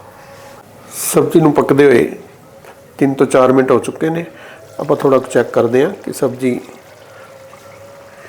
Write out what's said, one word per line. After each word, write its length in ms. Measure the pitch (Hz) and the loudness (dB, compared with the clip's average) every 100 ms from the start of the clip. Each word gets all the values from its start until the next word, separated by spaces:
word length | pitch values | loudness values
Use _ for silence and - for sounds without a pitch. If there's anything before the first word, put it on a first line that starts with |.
| - - - - - - - - - | -20 -20 -20 -20 -20 -20 -20 -20 -20
ਸਬਜ਼ੀ 460 | - - 170 - 170 | -12 -4 -2 0 2
ਨੂੰ 120 | 156 | 2
ਪੱਕਦੇ 320 | 147 131 139 143 | 2 0 4 4
ਹੋਏ 180 | 120 73 - - - - - - - - - | 4 2 -6 -18 -20 -20 -20 -20 -20 -20 -4
ਤਿੰਨ 160 | 139 | -2
ਤੋਂ 120 | 135 135 | 0 0
ਚਾਰ 260 | 139 127 | 2 4
ਮਿੰਟ 200 | 131 131 | 2 2
ਹੋ 60 | 120 | 0
ਚੁੱਕੇ 300 | - - 160 | -2 -6 -6
ਨੇ। 160 | 165 170 - - - - - | -6 -10 -16 -20 -20 -18 -10
ਆਪਾਂ 160 | 156 143 | -4 -2
ਥੋੜ੍ਹਾ 240 | 143 135 | 0 0
ਕੁ 100 | 127 | 0
ਚੈੱਕ 180 | 131 113 | -2 0
ਕਰਦੇ 340 | 127 117 127 160 | 0 0 0 -2
ਹਾਂ 60 | |
ਕਿ 220 | 196 - | -4 -12
ਸਬਜ਼ੀ 460 | - 135 123 131 123 - - - - - - - - - - - - - - - - | -6 -6 -4 -4 -6 -10 -20 -20 -20 -20 -20 -20 -20 -20 -20 -20 -20 -20 -20 -20 -20